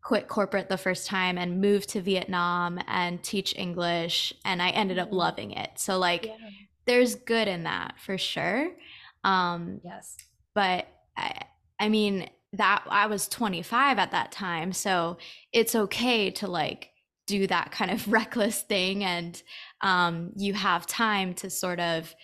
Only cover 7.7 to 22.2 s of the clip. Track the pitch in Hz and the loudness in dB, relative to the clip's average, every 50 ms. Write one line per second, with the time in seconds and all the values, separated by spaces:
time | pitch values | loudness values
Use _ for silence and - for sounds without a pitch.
7.7 | - 90 85 - - - - - 190 185 - - - - 147 170 190 240 302 359 | -4 -4 -4 -6 -10 -12 -8 -6 -4 -2 -2 -4 -2 -2 0 0 0 0 0 -2
8.7 | 359 - - - - - - - - _ - 190 190 185 180 175 175 170 170 175 | -4 -10 -20 -20 -20 -20 -20 -20 -20 _ 0 2 4 4 2 2 -2 -4 -6 -8
9.7 | 190 202 - 175 - 98 - - - - - _ _ _ _ _ _ 214 202 185 | -10 -12 -12 -14 -14 -14 -16 -18 -20 -20 -20 _ _ _ _ _ _ 2 2 2
10.7 | 185 180 - - - _ _ _ _ - - - - - - - _ _ _ _ | 2 0 -2 -8 -14 _ _ _ _ -6 -4 -4 -4 -8 -12 -16 _ _ _ _
11.7 | _ _ 202 214 220 214 214 208 196 190 - - _ _ _ _ - 190 214 190 | _ _ 0 2 4 4 4 2 0 -2 -4 -8 _ _ _ _ -2 2 4 4
12.7 | 202 - - - - 202 202 220 214 196 - - - - 240 208 185 165 170 - | 4 4 0 0 2 2 2 2 0 -2 -4 -6 -4 -2 -2 -2 -2 -2 -4 -2
13.7 | 226 240 269 285 262 - 185 - - 175 - - - - 202 185 170 160 160 185 | 2 2 4 4 4 2 0 0 0 -2 -2 -2 -6 -8 -6 -4 -4 -2 -4 -4
14.7 | 185 - - 208 190 180 170 165 180 170 - - - - - _ - 233 220 220 | -4 -4 0 0 2 2 2 0 -4 -6 -12 -18 -20 -20 -20 _ 2 2 2 4
15.7 | - 233 208 196 - - 233 254 247 220 202 190 185 - 208 185 180 170 147 - | 2 0 0 0 0 0 0 2 2 2 2 0 -2 -4 -6 -4 -2 -2 -2 -2
16.7 | - - - - _ _ _ _ _ _ _ - 208 202 196 185 185 170 - - | -4 -8 -14 -20 _ _ _ _ _ _ _ -4 0 0 2 2 2 0 0 -2
17.7 | - - 214 180 190 220 - 202 220 220 220 - - 247 208 247 214 - - _ | -2 -2 -2 0 0 -2 -2 2 2 2 2 2 0 0 0 2 0 -4 -4 _
18.7 | 214 196 180 185 190 202 202 185 175 170 170 170 170 - - - - - - - | 0 0 2 0 0 0 0 -2 -2 -2 -4 -6 -10 -12 -18 -18 -18 -18 -18 -18
19.7 | - _ - 190 185 180 180 175 170 165 170 175 - 202 196 196 196 208 190 202 | -10 _ 2 4 4 6 4 4 2 -2 -6 -6 -6 -4 -2 -2 -2 0 2 2
20.7 | 175 175 170 - - - 233 220 214 196 190 185 175 - - 190 175 - - 180 | 2 0 0 -4 0 2 2 2 4 2 0 -2 -4 -6 -8 -8 -6 -4 -2 -2
21.7 | 180 170 175 170 165 160 160 160 - _ | -2 0 0 0 0 -2 -2 -6 -16 _